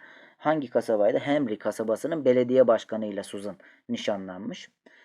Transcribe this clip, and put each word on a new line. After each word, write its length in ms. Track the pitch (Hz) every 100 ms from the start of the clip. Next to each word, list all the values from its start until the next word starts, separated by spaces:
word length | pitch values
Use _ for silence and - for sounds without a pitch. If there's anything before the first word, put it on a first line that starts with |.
| - - - _
Hangi 320 | 151 156 127
kasabaydı? 480 | 120 117 107 104 143
Henry 400 | 143 147 123 104
kasabasının 640 | 107 104 113 107 139 165
belediye 420 | 131 127 123 127 120
başkanıyla 560 | 110 - 110 107 101
Susan 340 | 98 104 101 92 - _ -
nişanlanmış. 840 | 117 - 101 95 90 101 - - _ _ _